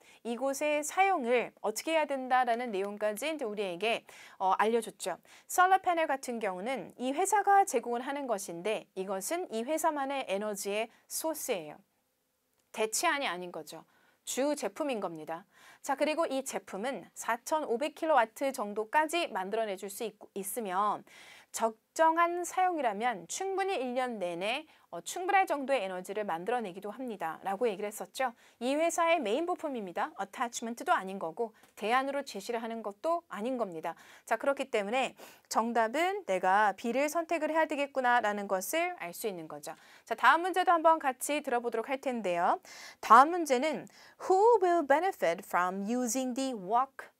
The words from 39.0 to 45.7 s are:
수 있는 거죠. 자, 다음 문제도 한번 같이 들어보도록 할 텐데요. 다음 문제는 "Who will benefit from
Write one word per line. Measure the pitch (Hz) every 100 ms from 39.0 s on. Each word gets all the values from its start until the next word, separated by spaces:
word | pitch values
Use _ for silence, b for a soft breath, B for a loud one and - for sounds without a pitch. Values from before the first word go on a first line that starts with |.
| 170
수 | 175 226
있는 | 180 160
거죠. | 147 160 156 B B
자, | -
다음 | 233 240 311
문제도 | 359 359 359
한번 | 339 320 320
같이 | 294 254 - 294
들어보도록 | 294 247 240 226 226
할 | 269
텐데요. | 269 247 196 175 185 359 B B B B
다음 | - 226 285
문제는 | 359 339 247 302 240 175 B B - -
"Who | 370 440 466
will | 359 349 285
benefit | 285 370 370 175 175
from | - 175 180